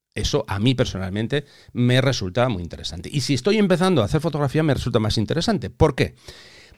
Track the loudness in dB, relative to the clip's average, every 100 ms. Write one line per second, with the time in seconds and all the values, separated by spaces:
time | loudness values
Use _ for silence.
0 | _ -6 -2 -2 -2 0 2 2 -2 -2
1 | -6 -6 -4 -4 -6 -20 -12 0 2 4
2 | 2 0 -2 0 0 -2 -6 -10 -10 -10
3 | -6 -4 0 0 2 2 4 4 4 4
4 | 2 0 0 -2 0 2 2 0 0 0
5 | 0 0 -2 -2 0 -2 -4 -2 -2 0
6 | -4 -4 -20 -20 -20 -20 -20